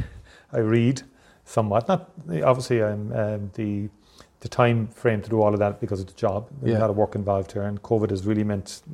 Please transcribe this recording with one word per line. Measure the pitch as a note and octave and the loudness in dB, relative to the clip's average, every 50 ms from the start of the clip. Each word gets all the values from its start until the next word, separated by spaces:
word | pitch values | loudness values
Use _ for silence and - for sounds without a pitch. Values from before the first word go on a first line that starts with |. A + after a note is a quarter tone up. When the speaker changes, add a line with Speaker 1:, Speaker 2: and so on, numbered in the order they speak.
| - - - - - | -6 -6 -10 -20 -20
Speaker 1:
<laughs> | - - - _ - - | -20 -20 -20 _ -6 -2
I | A#2 | 0
read | A2+ G#2+ A#2 A#2 A#2 B2+ C3+ - - - _ _ _ _ _ _ _ | 2 2 4 4 4 4 2 0 -6 -16 _ _ _ _ _ _ _
somewhat. | - - A#2 G#2+ G#2 G2 A#2 A#2 - | -4 -2 -2 0 2 0 0 2 2
Not, | F#3 E3+ F3+ - - E3 C#3 D#3+ E3+ D#3 C#3+ | -2 -2 -2 -8 -20 -16 -10 -6 -4 0 2
obviously, | C#3 B2+ C3 B2 - B2 A2+ | 2 2 2 2 0 0 2
I'm, | G#2+ G#2+ G#2 G#2 G#2 A2 A#2+ | 2 0 -2 -4 -6 -6 -4
um, | A#2 G#2+ G#2 G#2+ G#2 G2+ G2 - | -2 -2 -2 -2 -6 -8 -8 -8
the, | - A2 G#2 G2+ G2+ G#2 G#2 - _ _ _ _ - - _ _ _ | -6 -4 -4 -4 -4 -6 -8 -10 _ _ _ _ -20 -20 _ _ _
the | - | -14
time | A#2 - - A#2+ A#2+ A#2 A2+ A2 | -6 2 2 4 4 4 2 -2
frame | A2+ - - - A#2+ A2 G#2 - | -4 -8 -2 0 0 0 0 -2
to | G#2+ | 0
do | A2+ A2 | 2 4
all | G#2+ G#2 G#2+ | 4 4 4
of | G2+ | 4
that | G#2 G2+ - - | 2 0 0 -4
because | A#2 G2+ G#2 F#2+ | -6 -6 -4 -6
of | F#2+ | -6
the | F#2+ - | -10 -8
job. | - A#2 G#2 F#2+ G#2 A#2 - - C#3 | -4 -2 -2 -2 -2 -6 -10 -12 -4
There's | B2+ A#2 A#2 | -2 0 2
Speaker 2:
Yeah. | G#2+ | 2
Speaker 1:
a | |
lot | A2 G#2+ | 2 2
of | G2 | 2
work | G#2 G#2+ - - | 2 0 0 0
involved | G#2+ G2 G2+ G2 G2 F#2 - | -4 0 0 0 0 0 -4
here, | - G#2 G2+ | -6 -6 -6
and | G#2 G2+ G2 | -4 -6 -8
covid | - - A#2 A2 G#2+ G2 | -2 0 0 2 2 0
has | G2+ F#2+ F#2 | -2 -2 0
really | G#2+ A2 G#2+ G#2+ | 0 0 0 2
meant | G#2 G#2 G2 F#2+ - - - - - | 0 -2 -4 -4 -8 -16 -16 -14 -14